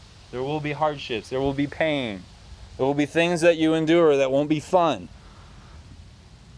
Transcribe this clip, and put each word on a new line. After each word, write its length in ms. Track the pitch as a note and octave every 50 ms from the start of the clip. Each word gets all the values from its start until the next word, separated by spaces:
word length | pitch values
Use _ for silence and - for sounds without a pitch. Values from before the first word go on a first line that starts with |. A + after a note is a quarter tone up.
| - - - - - -
There 140 | - B2 C3
will 160 | C#3 D3+ D#3
be 140 | D3 D3+ C#3+
hardships. 560 | C#3 D#3 D3+ D3+ C#3 - - B2 G#2+ - -
There 100 | C3 C3
will 160 | C#3 C#3 C#3
be 100 | C#3 C#3+
pain. 560 | C3+ - - D#3+ D#3+ D3 C#3 B2+ A2+ G2+ F#2 F2 - - - - - - - - - -
There 80 | - B2+
will 80 | C3+ C#3+
be 140 | C#3+ D3
things 340 | C#3 - D#3+ E3+ E3+ F3 D#3+
that 160 | E3 F3 E3+
you 160 | D#3+ D#3+ D#3+ D#3+
endure 440 | D#3+ D#3+ D#3 E3+ F3 E3+ D#3 C#3+
that 140 | C3+ C3+ C3
won't 180 | C3 C#3 D3 D3+
be 100 | D#3 D3
fun. 500 | - - - F3+ E3+ D#3 B2+ F#2+ F2+ - - - - - - - - - - - - - - - - - - - - - - - - - - - - - -